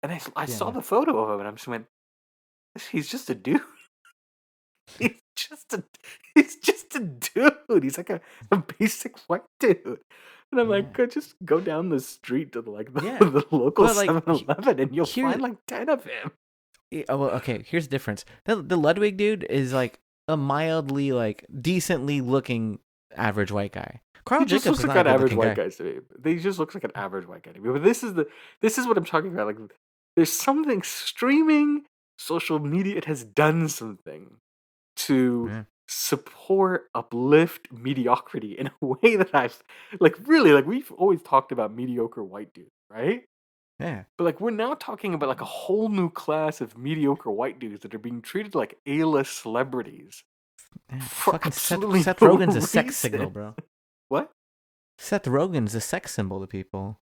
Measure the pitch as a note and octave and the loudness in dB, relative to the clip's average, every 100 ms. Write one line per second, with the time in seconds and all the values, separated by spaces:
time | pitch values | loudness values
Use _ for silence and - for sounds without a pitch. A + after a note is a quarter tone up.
0 | F#3 E3+ - D3 C#3+ A#2 G3 B3 - G#3+ | -8 -10 -10 -8 -6 -4 -4 -6 0 2
1 | D#4 A#3+ A2 G#2 G2+ G#2+ - A#2 A2+ _ | 2 0 0 -4 -6 -10 -10 -10 -10 _
2 | _ _ _ _ _ _ _ - - - | _ _ _ _ _ _ _ -20 -8 -6
3 | D3+ C4 - A2+ G#2+ F#3+ - - _ _ | -6 -10 -8 -8 0 0 -2 -20 _ _
4 | _ _ _ _ _ _ _ _ _ - | _ _ _ _ _ _ _ _ _ -4
5 | A#3 - _ - - D4+ - G3 - - | -4 -4 _ -12 -12 -14 -10 -10 -10 -20
6 | - - _ - C#4+ - - G#4+ - C#4+ | -20 -20 _ 2 2 0 -2 -2 -4 -8
7 | G3 B2 - - C#4+ C#4+ - G#3 C3+ C3+ | -8 -8 -6 4 4 4 0 2 2 -6
8 | F3 E3+ - - A2 G3+ - - G#3 - | -8 -10 -10 -20 0 0 0 -2 -2 -2
9 | - - - F3 - _ B3 - - A2+ | -10 -14 -6 -6 -6 _ 2 2 -2 -12
10 | _ - - - _ B3+ A#3 G3+ G3+ - | _ -20 -20 -20 _ 0 2 0 -2 -2
11 | B3 D4+ - _ F3+ D#3 F#3 D#3 F3+ C#3+ | -2 -2 -12 _ 0 0 0 -4 -2 -4
12 | C3 - - B2+ D3 A#2+ A2+ G#2 A2 C3 | -4 -16 -6 -4 -4 -10 -10 -12 -8 -6
13 | F3 C4 F#3 C#3 C#3+ D3+ B2+ - F#3+ G#3 | -6 4 6 6 2 2 2 6 6 6
14 | G3 E3 E3 D3+ - - B3 C3 - C#3+ | 2 2 2 -2 0 0 2 2 0 0
15 | E3 - C4 A#3+ B3+ G#3+ - - C4+ C#4 | -2 0 -2 0 -4 -6 -12 -8 -4 -4
16 | - A#2+ D3+ _ _ _ _ _ _ D#3 | -4 -10 -10 _ _ _ _ _ _ -10
17 | - C#3 C#3 A#2 - A2 A2 E3+ C#3+ C3+ | -4 -2 0 -2 -4 -8 -4 -6 -4 -6
18 | - G2+ - - - A3 C#3+ F3 D3+ F3 | -6 -10 -12 -14 -4 -4 0 2 2 2
19 | G#3 F#3+ G#3 G#3+ - C3+ C3 C3 B2 - | 0 0 -2 -2 -2 -2 0 -2 -2 -6
20 | _ _ - D#3 C#3 C#3 D#3+ D#3+ C#3 C#3 | _ _ -4 -2 0 -2 0 -2 -2 -2
21 | C#3 B2 A2+ G#2+ - C#3 B2+ F3+ - E3 | 0 0 0 -4 -12 -6 0 0 0 -2
22 | C#3 C#3+ B2 C3+ B2+ A#2 A2 G2+ _ _ | 0 -2 2 0 0 -2 -2 -6 _ _
23 | _ - A2 G#2 G2 G2+ G2+ - - A#2 | _ -4 -2 0 -2 -2 -4 -8 -12 -14
24 | _ _ - C#4 C#4 - - C#4+ D4+ F#3 | _ _ 0 2 4 4 4 2 4 4
25 | D3+ C3 C3 A2+ A2 G#2 F2+ - F2 - | 6 6 4 4 2 0 -4 -6 -10 -10
26 | - - C#3+ E3+ F#3 F3+ D#3 G3+ A2+ - | -14 -6 -2 0 -2 -4 -6 -6 -10 -8
27 | G2 F#2+ F2 F2 - F2+ G#2+ C3+ F3+ A#3 | -8 -8 -12 -18 -20 -8 -4 4 4 2
28 | A#3+ F3 D3 - - _ A3 A3 B3 G#3 | -2 -4 -4 -6 -20 _ 0 0 2 2
29 | E3 D#3+ F#3 F3 G#2+ G#2+ G#2+ _ _ _ | 2 -2 -2 -4 -4 -6 -14 _ _ _
30 | _ - D#3+ - - C#4+ D4+ G#3+ - - | _ 2 2 2 0 2 2 -2 -2 -8
31 | - - B3 C#4+ D#4 D4+ D4 D4 - _ | -10 -2 2 4 4 4 2 0 -6 _
32 | _ _ - E3 - D#3 D3 E3+ G3 G3 | _ _ -6 -4 -2 -2 0 -2 -2 -4
33 | D#3 D3 A2+ G2+ D3+ E3 D#3+ - A2 G2 | -6 -8 -2 2 4 4 0 -4 -10 -12
34 | - D2+ - _ _ _ _ _ _ - | -16 -18 -20 _ _ _ _ _ _ -10
35 | - C3+ B2+ A#2+ A#2 G#2+ G#2 _ - - | 0 4 4 2 -4 -8 -12 _ -12 -8
36 | - C#3+ - - - F#3+ F#3+ F3+ - A#2 | -4 -4 -6 -20 0 2 4 2 -4 -10
37 | - A#2+ B2+ D3+ E3 - - A#2 B2 C3 | -6 -2 4 6 4 -2 -18 -10 -6 -2
38 | B2 B2+ - - G#2+ - C3 _ C3+ C3 | 2 2 0 -10 -10 -8 -10 _ -6 4
39 | A#3 G#3+ F#3 D3 B2 - _ - - G3+ | 4 6 4 2 0 -6 _ -20 -18 4
40 | E3 F3+ A#3 D#4+ G3+ C#3+ C#3 B3 C4+ - | 4 4 4 8 10 8 6 -4 -6 0
41 | F#3+ E3+ - C3+ - A#2+ G#2+ A2+ B2+ A#2+ | 2 2 2 2 2 -4 -4 -4 -6 -2
42 | A2+ A#2+ G2 G2 G#2 - - _ _ A2 | -4 -6 -12 -12 -16 -20 -20 _ _ -4
43 | C#3 A#3+ _ _ _ _ _ _ D#3 A#2+ | -2 -2 _ _ _ _ _ _ -10 -10
44 | F#2+ - E3+ D#3+ A3+ G#3+ A#3 D4+ - G3+ | -14 -2 -2 0 -4 -2 -4 -4 -8 -8
45 | G3+ E3 C#3+ C3 B2 - - G3+ A3 G3+ | -6 -4 -2 -4 -8 -10 -4 -2 0 0
46 | F3 - - D#3 D#3 D3+ A#2+ A#2 C3 D#3+ | -2 -4 -4 -2 -2 -4 -10 -8 -6 0
47 | C#3+ C#3 A#2+ G#2 B2+ C3 A#2+ G#2 G#2 A2 | 0 0 -4 -4 -4 -6 -14 -14 -14 -12
48 | A#2 A#2+ - F#3+ G#3 E3+ A2 - - C#3+ | -12 -12 -8 -8 -4 -4 -4 -8 -4 0
49 | D#3+ D3 C3+ - A2+ A2+ C3 B2+ A2+ - | 2 2 0 -6 -6 -4 -2 -4 -8 -14
50 | - - _ _ _ _ - - _ B2+ | -20 -20 _ _ _ _ -20 -20 _ -12
51 | B2+ - - D#3+ D#3+ - - F3 G3+ F#3+ | -10 -2 0 0 -4 -4 -4 -2 2 2
52 | D#3+ F#3 G#3+ F#3 F3+ F3 - E3 C3 - | 2 8 8 8 4 2 2 0 0 -4
53 | B2 G#2 G2 G2+ G#2 G#2+ - _ _ _ | -4 -2 -6 -8 -14 -16 -20 _ _ _
54 | _ C#3 D4+ _ _ _ _ _ _ _ | _ -4 -4 _ _ _ _ _ _ _
55 | - G#3 C3+ C3 F#3 E3 G#2+ A2+ - - | -4 -4 0 0 0 0 -2 -4 -6 -6
56 | - - G2 F#2+ F#2+ G2 F#2 G2 G2 G#2+ | -6 -6 -4 -6 -8 -10 -10 -10 -10 -12